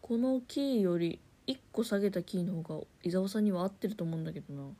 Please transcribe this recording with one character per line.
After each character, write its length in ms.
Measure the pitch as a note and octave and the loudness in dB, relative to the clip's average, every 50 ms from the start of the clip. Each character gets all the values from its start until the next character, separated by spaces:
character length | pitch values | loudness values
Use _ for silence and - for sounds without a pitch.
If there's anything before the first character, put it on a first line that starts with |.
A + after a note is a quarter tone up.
こ 160 | - - A#3 | -4 -2 0
の 240 | A#3 A#3+ C4 C4 B3+ | 2 2 2 2 0
キ 360 | B3 - - D4 C#4 C#4 C4 | 0 -2 -2 -2 0 2 2
ー 40 | A3+ | 4
よ 160 | G3 F3+ F3 | 4 4 4
り 220 | E3+ E3 E3 - - - - - _ _ | 2 2 0 -2 -4 -12 -20 -20 _ _
一 120 | - C4 - - - | -6 -6 -6 -8 -6
個 120 | - - A3+ | -2 -2 0
下 160 | - G#3 G3+ | 2 2 2
げ 120 | G3+ G3+ | 2 2
た 120 | G3 F3+ F3 | 2 0 -4
キ 160 | - - F3+ | -2 -2 -2
ー 40 | F3 | 0
の 180 | E3+ E3+ E3 | 0 -2 -4
方 180 | D#3+ - D#3 D#3 | -4 -6 -6 -8
が 60 | - - - _ - | -8 -10 -16 _ -4
伊 80 | F3 | 0
沢 160 | E3+ F#3 F#3+ | 2 2 0
さ 120 | G3 - A3 | 2 2 2
ん 40 | G#3 | 2
に 80 | G#3 | 4
は 120 | F#3+ F3 F3+ | 4 2 0
合 20 | |
っ 60 | G3 | -2
て 160 | G3 - - | -2 -2 -4
る 80 | G3 G#3+ | -4 -2
と 80 | - F3+ | -2 -2
思 140 | E3 E3 | -2 -2
う 20 | E3 | -2
ん 40 | D#3+ | -4
だ 100 | D#3 D#3 | -4 -6
け 80 | C#3+ | -8
ど 120 | - - C#3+ | -10 -10 -10
な。 160 | C#3 C#3 C#3 E3 - | -10 -8 -10 -12 -16